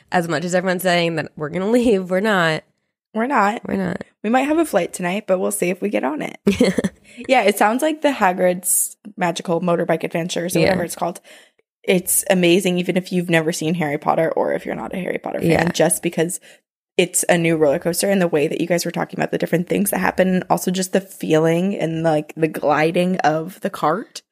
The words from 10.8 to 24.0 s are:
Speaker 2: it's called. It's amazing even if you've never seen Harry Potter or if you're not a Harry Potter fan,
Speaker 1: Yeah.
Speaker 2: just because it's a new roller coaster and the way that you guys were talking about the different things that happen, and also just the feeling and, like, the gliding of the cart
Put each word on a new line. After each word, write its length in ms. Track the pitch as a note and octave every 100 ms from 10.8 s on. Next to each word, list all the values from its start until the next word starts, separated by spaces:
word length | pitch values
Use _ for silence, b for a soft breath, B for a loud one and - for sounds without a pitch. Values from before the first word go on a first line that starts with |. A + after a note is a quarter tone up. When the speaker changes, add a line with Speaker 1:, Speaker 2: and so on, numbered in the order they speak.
Speaker 2:
it's 120 | E3+ -
called. 240 | F3 F3 B B B B _ _
It's 420 | - F#3 - - -
amazing 480 | F#3 F3 F3 F#3 F3+
even 180 | F3+ F3+
if 160 | F3+
you've 160 | F3+ F3
never 240 | E3 D#3+
seen 220 | F3 D#3
Harry 240 | E3 D3+ D3
Potter 340 | - D3+ E3
or 220 | - -
if 100 | C#2+
you're 100 | -
not 200 | - -
a 20 | -
Harry 200 | F3+ -
Potter 220 | - -
fan, 100 | E3+
Speaker 1:
Yeah. 180 | D#3+ E3
Speaker 2:
just 300 | - D#3+ -
because 380 | F3+ F3 E3 - B B _ _ _ -
it's 260 | F3 - -
a 80 | F3
new 200 | E3 E3
roller 200 | D#3 D#3
coaster 300 | F3 E3+ G3+
and 100 | G3
the 60 | E3+
way 200 | D#3+ C#3+
that 140 | -
you 40 | E3+
guys 200 | E3+ E3+
were 40 |
talking 280 | E3+ E3 E3+
about 100 | D#3+
the 60 | E3
different 320 | E3+ E3 F3
things 220 | F3+ G3+
that 80 | -
happen, 300 | F#3 - F#3
and 160 | F#3 -
also 220 | E3+ -
just 240 | F#3 F#3
the 80 | F3+
feeling 760 | F#3 - F#3 D#3 D#3+ E3 F#3+ G3+
and, 240 | D#3+ D#3+
like, 300 | D#3+ D3+ D3+
the 140 | - D#3+
gliding 680 | - C#3 D3 D#3 F3 F3+ F#3
of 420 | D3 D#3 D#3+ -
the 80 | G3
cart 540 | - D3+ E3+